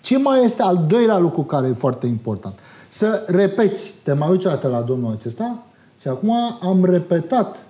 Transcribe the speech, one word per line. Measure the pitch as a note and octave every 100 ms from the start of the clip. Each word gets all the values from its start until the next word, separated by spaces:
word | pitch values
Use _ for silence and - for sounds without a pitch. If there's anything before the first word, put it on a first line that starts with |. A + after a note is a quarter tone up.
Ce | - C4
mai | C#4 C4
este | A#3+ -
al | G#3 F3+ D#3
doilea | A3+ A3+ G3+
lucru | E3+ -
care | C#3 C#3+ C3
e |
foarte | A#2 C3+ B2 A#2+
important? | A2+ A2+ G2+ G2 F#2+ - - -
Să | - G#3+ G#3+ -
repeți. | F3+ G3 G3 G#3+ - - -
Te | -
mai | C#3+ D3
uiți | F#3 F#3
o |
dată | C#3+ C#3+
la | B2
domnul | A#2 B2+ A#2+ G#2+
acesta | A#2+ A#2 A#3 A#3 - _ _ _
și | F3
acum | C3+ G#3 A#3 A#3 A#3
am | F3+ F#3
repetat. | F3+ F3+ F3 E3+ E3 B3+ G3+ - -